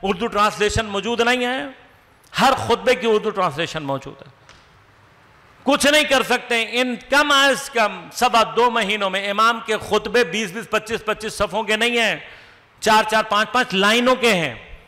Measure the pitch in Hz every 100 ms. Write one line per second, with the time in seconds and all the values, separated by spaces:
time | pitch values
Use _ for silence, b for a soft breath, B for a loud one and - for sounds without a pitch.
0 | 190 180 226 196 208 - 208 202 220 202
1 | 190 233 233 254 240 262 285 262 - _
2 | _ _ _ - 240 262 107 233 196 254
3 | 226 214 214 202 180 139 165 160 143 135
4 | 139 - - _ _ b b b _ _
5 | _ _ _ _ _ _ - 277 277 302
6 | 294 269 214 240 - 233 220 233 254 233
7 | - 269 294 277 277 254 - 233 208 190
8 | 170 - 247 233 214 - 240 233 196 214
9 | 196 190 202 202 226 233 220 214 - 208
10 | 208 233 233 190 214 190 190 214 220 226
11 | - 208 214 - 202 185 220 214 233 240
12 | 220 160 - B B B B _ - 214
13 | 220 220 214 208 214 - 180 190 202 214
14 | 240 254 226 196 151 110 - -